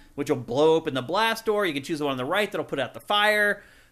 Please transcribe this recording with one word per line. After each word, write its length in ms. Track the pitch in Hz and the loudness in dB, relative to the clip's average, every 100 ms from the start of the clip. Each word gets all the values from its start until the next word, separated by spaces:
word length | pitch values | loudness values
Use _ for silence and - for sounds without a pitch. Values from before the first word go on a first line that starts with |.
| - | -14
which 140 | - 143 | -8 -2
will 80 | 131 | -2
blow 380 | 113 123 156 | -2 2 4
open 180 | 160 160 | 4 2
the 80 | 131 | -4
blast 440 | 127 185 226 220 - | -2 0 0 0 -2
door. 180 | 208 | 0
You 80 | 196 | 0
can 100 | 143 | -2
choose 160 | 139 156 | -6 -4
the 40 | |
one 80 | 147 | -2
on 60 | 131 | -2
the 60 | 127 | -2
right 260 | 190 202 | -2 -2
that'll 120 | 175 143 | -4 -4
put 120 | 143 | -4
out 140 | 120 | -6
the 80 | - | -6
fire. 640 | - 311 311 208 208 202 - - _ | -2 2 4 4 2 -2 -8 -20 _